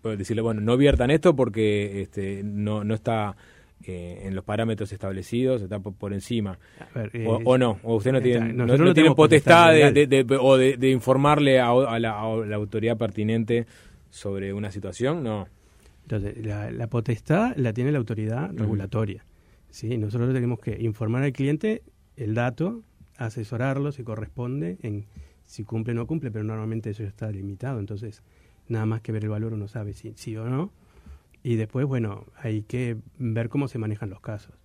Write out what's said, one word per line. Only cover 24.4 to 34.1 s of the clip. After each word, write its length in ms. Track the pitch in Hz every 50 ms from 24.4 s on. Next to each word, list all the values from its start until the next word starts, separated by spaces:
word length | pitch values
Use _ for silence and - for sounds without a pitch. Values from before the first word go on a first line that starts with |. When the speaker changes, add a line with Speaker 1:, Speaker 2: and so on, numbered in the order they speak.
| 123 123 131 143 160 175 185 -
Speaker 2:
en 240 | - 113 104 101 104 _ _ - - - _ _ _
si 180 | _ - -
cumple 300 | 104 - 113 113 110 120
o 40 | 117
no 100 | 117 117 117
cumple, 240 | 160 165 151 123
pero 100 | 104 110
normalmente 480 | 107 107 110 110 110 113 110 113 107 113
eso 140 | 101 104 110
ya 40 | 98
está 220 | - - 113 107
limitado, 480 | 101 95 95 98 98 95 - 131 135 110
entonces 440 | 98 95 107 101 117 107 104 _ _ _ _ _ _ _ _ _ _ -
nada 180 | 117 110 110
más 160 | 107 113 110
que 100 | - -
ver 100 | 110 107 104
el 60 | 107
valor 220 | 107 104 110 113
uno 160 | 113 107 101 101
sabe 240 | - 120 104 101
si 200 | 95 - - 113 110
sí 200 | - - 120 110
o 120 | 110 110 120
no. 240 | 127 135 175 208 _ _ _ _ _ - _ - - - _ _ _ _ _
Y 100 | 123 117
después, 300 | 110 107 104 - 127 139
bueno, 380 | 143 131 123 113 104 101 104 107 - _
hay 260 | - - 113 110 107
que 340 | 107 _ - 123 127 120 117 107 - - _ -
ver 300 | 131 113 110 117 117 117
cómo 200 | - 143 139 127
se 100 | - 120
manejan 320 | 107 110 107 104 113 98